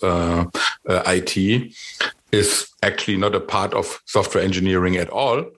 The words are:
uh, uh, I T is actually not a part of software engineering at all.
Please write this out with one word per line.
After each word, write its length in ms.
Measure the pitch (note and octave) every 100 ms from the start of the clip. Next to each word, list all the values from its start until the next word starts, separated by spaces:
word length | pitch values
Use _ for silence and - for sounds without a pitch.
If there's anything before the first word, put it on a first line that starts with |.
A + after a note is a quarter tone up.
uh, 420 | F#2 F2 E2+ E2+ F2 - - - -
uh, 140 | F2+ F2+
I 140 | F#2
T 520 | F2+ G2+ F#2+ A#2+ B2+ - - - - - _
is 360 | G#2 G2+ - - _
actually 320 | G2+ - - F#2+
not 180 | G2+
a 60 | G2
part 340 | - G#2 G2+
of 280 | - F2 - -
software 380 | - F#2+ G2+
engineering 540 | F#2+ F2+ F#2+ F#2 F2+ F2+
at 120 | F2
all. 360 | A2+ C3+ B2 E3+